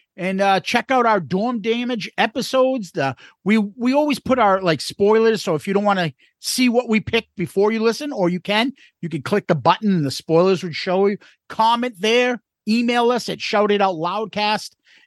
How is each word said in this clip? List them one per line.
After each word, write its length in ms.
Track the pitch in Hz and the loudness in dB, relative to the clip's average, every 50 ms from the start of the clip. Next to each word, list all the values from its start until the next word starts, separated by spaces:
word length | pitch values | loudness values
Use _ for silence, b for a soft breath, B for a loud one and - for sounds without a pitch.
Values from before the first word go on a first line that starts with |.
| _ _ _ | _ _ _
and, 240 | - 180 190 190 190 | -8 -6 -4 -2 0
uh, 180 | 196 196 196 185 | 2 2 2 2
check 320 | - - - 240 - - | 0 0 -2 -2 0 0
out 160 | 269 254 240 226 | 0 2 2 2
our 120 | 214 202 | 2 0
Dorm 400 | 165 131 185 185 214 247 247 226 | 0 -2 -4 -2 -2 -2 -4 -4
Damage 500 | 190 226 226 240 247 240 254 220 165 - - - | -2 -2 -2 -2 -4 -4 -6 -6 -8 -6 -4 -2
episodes. 760 | 202 226 - 269 226 - - 262 254 262 262 262 196 170 | -2 -2 -2 -4 -4 -2 2 2 2 2 2 -2 -4 -6
The, 240 | - 175 135 131 123 - B B B B - | -4 -4 -2 -2 -4 -6 B B B B -2
we, 140 | 185 214 226 | 2 2 2
we 340 | 208 208 202 254 226 247 262 | 2 0 -4 -4 -2 0 2
always 260 | 285 302 294 285 - | 2 2 0 0 -2
put 180 | - 190 262 254 | 0 0 2 4
our, 240 | 226 202 190 190 | 4 4 4 2
like, 200 | 190 175 160 - | 2 0 0 0
spoilers. 600 | - - - - 202 202 214 220 226 226 220 202 | -2 -8 -4 0 2 4 4 4 4 2 2 0
So 140 | - 202 160 | -2 -2 -4
if 120 | 147 - 202 | -4 -2 -2
you 60 | 196 | -2
don't 100 | 202 208 | 0 2
wanna 300 | 202 202 190 175 160 - b b b b b | 2 2 0 0 -2 -4 b b b b b
see 300 | - - - - 254 247 | -8 -6 -2 0 2 2
what 200 | 226 240 254 233 | 2 2 0 0
we 100 | 220 220 | 0 -2
picked 360 | - - - 226 220 _ _ | -2 -2 -2 -4 -4 _ _
before 360 | - 180 - - 196 202 214 | -8 -8 -4 0 0 0 2
you 100 | 226 226 | 2 0
listen, 300 | 220 226 220 - 294 294 | 0 0 -2 -2 -4 -8
or 180 | 277 214 185 170 | -4 -2 -2 0
you 100 | 180 180 | -2 -2
can, 340 | - - 202 214 233 277 - b b b b b | -2 -2 0 0 0 -2 -4 b b b b b
you 80 | - 165 | -10 -8
can 140 | 151 156 123 | -8 -8 -4
click 240 | - 202 202 - - | -2 -2 -2 0 0
the 80 | 175 | -2
button 360 | 147 - 165 180 - 214 208 | 0 2 2 0 2 2 0
and 140 | 190 170 147 | 2 2 0
the 60 | 135 | 0
spoilers 500 | - - - - 160 165 180 190 196 165 185 | -4 -6 -4 0 2 4 4 4 2 0 -2
would 120 | 175 147 | -6 -10
show 320 | - - 190 180 190 196 202 | -8 -6 -2 0 0 0 0
you. 100 | 208 - b b b b b - | 0 -4 b b b b b -8
Comment 460 | - - 220 226 233 233 247 254 220 170 | -2 0 2 2 2 0 -2 -4 -6 -4
there. 400 | 196 214 226 247 247 247 247 - - _ _ _ _ 214 | -2 0 2 2 2 0 -2 -4 -8 _ _ _ _ 0
Email 420 | 220 233 240 233 240 240 240 233 | 0 0 2 0 2 2 2 2
us 180 | 247 233 - - | 2 0 -2 -6
at 120 | 165 - | -8 -8
shout 300 | - - - 208 208 202 | -6 -2 0 2 2 2
it 100 | 208 202 | 2 2
out 140 | 202 190 185 | 2 0 0
loudcast 760 | 156 160 175 185 208 226 - - 208 208 208 214 202 - - - _ b b b b b | -2 -4 -4 -4 -6 -6 -6 -4 -4 -2 -2 -2 -2 -4 -8 -18 _ b b b b b